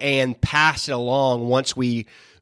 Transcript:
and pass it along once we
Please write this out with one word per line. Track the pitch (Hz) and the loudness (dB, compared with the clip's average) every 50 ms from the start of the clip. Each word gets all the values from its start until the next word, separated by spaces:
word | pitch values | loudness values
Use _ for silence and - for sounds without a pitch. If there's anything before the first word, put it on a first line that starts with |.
and | - 143 139 135 131 127 120 - | -2 -2 0 0 0 0 -2 -2
pass | - - - 151 156 156 151 - - - | -4 0 2 4 4 4 2 0 -4 -6
it | |
along | 139 123 123 123 127 139 139 131 123 120 117 120 | -4 -4 -2 0 0 2 2 2 0 0 0 0
once | 123 131 135 - - | 0 0 0 -2 -4
we | 127 127 123 120 117 110 - - - - - _ _ | -2 -2 -2 0 -2 -4 -8 -14 -20 -20 -20 _ _